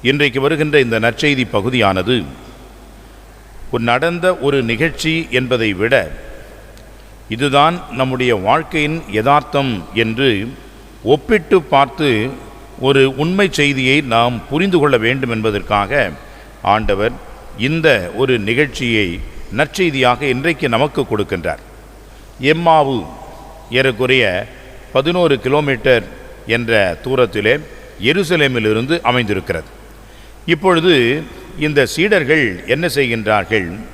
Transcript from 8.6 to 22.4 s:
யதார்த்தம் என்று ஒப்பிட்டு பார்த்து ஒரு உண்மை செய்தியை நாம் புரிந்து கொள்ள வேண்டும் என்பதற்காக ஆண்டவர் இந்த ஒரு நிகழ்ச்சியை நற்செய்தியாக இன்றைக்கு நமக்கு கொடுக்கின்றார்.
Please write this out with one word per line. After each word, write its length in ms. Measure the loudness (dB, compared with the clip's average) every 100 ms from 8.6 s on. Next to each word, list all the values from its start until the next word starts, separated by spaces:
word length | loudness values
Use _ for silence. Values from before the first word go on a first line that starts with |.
| 0 -4 -2 -4 -4
யதார்த்தம் 600 | -2 2 2 2 -2 -2 -4 -4
என்று 360 | -2 -2 0 0 0 -4 -12 -20 -20 -20 -10
ஒப்பிட்டு 560 | 0 0 2 -2 2 0
பார்த்து 480 | 2 2 2 0 0 0 -2 -8 -16 -20 -20 -4
ஒரு 240 | 2 4 2 2
உண்மை 320 | -2 0 0
செய்தியை 500 | 2 0 0 2 2 2 2
நாம் 260 | 2 -2 -4
புரிந்து 300 | -2 2 2
கொள்ள 180 | 4 2
வேண்டும் 340 | 2 -2 -2
என்பதற்காக 800 | -2 -2 -2 0 0 0 -2 -2 -6 -18 -20 -20 -6
ஆண்டவர் 540 | 0 0 2 0 -2 -4 -16 -20 -18 -6
இந்த 300 | -2 2 2 2 0 -2
ஒரு 200 | 0 0
நிகழ்ச்சியை 680 | 0 0 -2 -2 -2 0 0 -4 -10 -14 -10 -4
நற்செய்தியாக 680 | -4 0 -2 2 2 2
இன்றைக்கு 460 | -2 -2 -2 -2 0
நமக்கு 340 | 0 0 -2
கொடுக்கின்றார். 600 | -2 -2 -2 -4 -4 -8 -12 -20 -20 -20 -20 -20 -20 -2